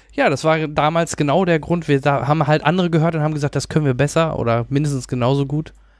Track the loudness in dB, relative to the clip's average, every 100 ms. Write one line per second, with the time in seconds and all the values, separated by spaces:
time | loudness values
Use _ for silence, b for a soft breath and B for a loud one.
0 | B 0 0 2 0 0 0 0 0 0
1 | -2 -2 0 2 2 0 0 -4 0 0
2 | 2 0 0 0 2 2 2 0 0 2
3 | 0 0 -2 -2 -2 -4 -2 0 0 0
4 | 0 2 0 -2 0 0 0 -2 -2 -4
5 | -6 -2 0 0 -2 -4 -8 -14 _ _